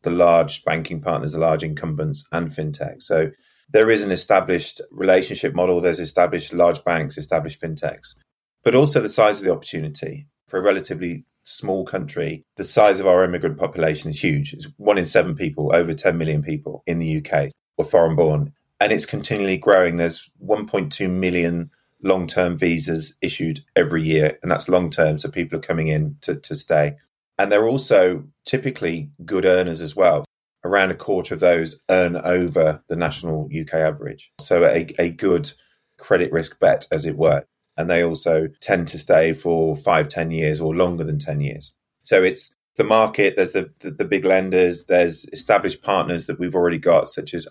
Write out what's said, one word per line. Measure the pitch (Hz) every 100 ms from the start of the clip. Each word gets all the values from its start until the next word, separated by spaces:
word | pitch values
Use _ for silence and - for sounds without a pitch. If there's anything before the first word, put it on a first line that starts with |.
the | 87
large | 87 85 85 76 -
banking | - 80 80 82
partners, | 87 80 76
the | 80
large | 80 78
incumbents, | 80 76 82 76 78 71 -
and | 85 80
fintech. | 78 78 73 - -
So | - 78 78 - _ _ _
there | 110 110
is | 107
an | 101
established | 90 - 98 92 87 - - -
relationship | - 95 92 92 - 82 85
model. | 90 87
There's | 87 82
established | 80 90 87 87 -
large | 87 87 78
banks, | 87 82 71 78
established | 73 80 78 -
fintechs, | 82 76 78 - - - _ _ _ _
but | 117 127
also | 147 139
the | 107
size | - 107 101
of |
the | 95
opportunity. | 80 - 82 76 73 78 143 - _ _
For | 95
a |
relatively | 101 95 - 85 87 85 - _
small | - - 101 95 92
country, | 98 73 85 78 78 _ -
the |
size | 90 117 104 95
of | 95
our | 90
immigrant | 90 87 78 73
population | 80 87 80 76 78
is | 73
huge. | 85 71 71
It's | - - -
one | 104 98
in | 80
seven | - -
people, | 73 80 76 73
over | 85 82
ten | 76 92 85
million | 78 76
people | 76 76 - - -
in | 82
the | 80
U | 78
K | - 78 71 - _ -
were | 76
foreign | 87 82 78
born, | 80 76 73 - _ -
and | 104
it's | 107 -
continually | 104 - 104 98 92
growing. | 107 95 87 85
There's | 85 - - _
one | 95 107 107
point | 101 78
two | - 95
million | 92 90 87 85 85 78 _ _ _
long-term | 95 92 82 92 90 80
visas | 90 82 80 80 76 -
issued | - - 80 76 - -
every | 78 82
year, | 78 78 76 -
and | 90
that's | - -
long-term, | 90 85 - 78 76
so | 80
people | 87 82 78
are |
coming | - 82 80
in | 76 76 73
to, | - 76
to | - 76
stay. | - 76 73 73 _ _ _ -
And | 101
they're | 104 113
also | 131 - 104 92 78 - _
typically | - 131 135 - 87 82 73 -
good | 82 95 92
earners | 90 90 80
as | 78 98
well. | 90 73 71 _ _ _
Around | 90 98 95
a | 87
quarter | - 92 87
of | 80
those | 87 85 80 - -
earn | 92 87 87
over | 87 90 90 82 78 76 -
the | 85
national | 80 - 85 78 73
U | 80 76
K | 80
average. | 78 73 - - _ -
So | - 90 82
a, | 82 80 -
a | 85
good | 85 101 85 73 - _ _ _ _
credit | - 90 87
risk | 82 80 -
bet, | 92 - -
as | 80 80
it | 73
were. | 80 71 - _ _ -
And | 87
they | 85
also | 85 80 85 80 78 -
tend | - 92 82
to | 78
stay | - 80 80
for | 76 87 82 80 73
five, | - 80 73
ten | 87 80
years | 80 78 76
or | 78 85
longer | 90 85
than | 78 73
ten | 78 73
years. | 71 - - _ _ _
So | - 95
it's | 92 92 - _ _ -
the |
market, | 107 110 110 107 98 101
there's | 90
the, | 95 90 _
the, | -
the | 76 -
big | 95 92
lenders, | 95 95 92 90 85 -
there's | 90 87 80 -
established | - - 101 92 -
partners | - 95 82 85 -
that | -
we've | 90
already | 90 85 80
got, | 87 82 -
such | - -
as | 85 -